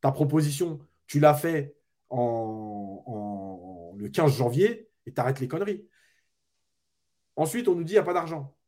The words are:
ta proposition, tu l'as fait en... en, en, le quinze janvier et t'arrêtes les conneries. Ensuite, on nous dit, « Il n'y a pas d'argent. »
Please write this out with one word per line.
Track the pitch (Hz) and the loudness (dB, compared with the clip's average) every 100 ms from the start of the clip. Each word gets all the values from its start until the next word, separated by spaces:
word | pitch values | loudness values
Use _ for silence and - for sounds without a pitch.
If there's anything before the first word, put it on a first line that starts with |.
ta | 139 | 2
proposition, | 139 147 151 151 139 175 151 - _ _ | 2 2 4 2 0 -2 -4 -12 _ _
tu | 147 | 6
l'as | 151 143 | 6 6
fait | 165 160 139 - _ _ _ | 2 -2 -4 -12 _ _ _
en... | 123 120 113 113 110 110 104 101 98 - | -2 0 0 -4 -6 -8 -8 -10 -12 -10
en, | 110 104 101 95 95 90 90 85 | -8 -6 -8 -10 -14 -16 -16 -16
en, | 95 | -12
le | 104 | -6
quinze | - 156 | 2 2
janvier | 127 120 127 202 233 - _ - | 4 0 2 2 0 -14 _ -10
et | |
t'arrêtes | - 123 139 | -2 -2 0
les | 127 | -4
conneries. | 156 202 202 - _ _ _ _ _ _ _ _ _ _ _ _ _ _ - | -4 -4 -6 -10 _ _ _ _ _ _ _ _ _ _ _ _ _ _ -4
Ensuite, | 156 240 240 | -2 0 2
on | 175 | 2
nous | |
dit, « | 165 | 4
Il | 208 | 2
n'y | |
a | |
pas | 180 | 4
d'argent. » | 175 165 160 135 _ | 0 -2 -8 -10 _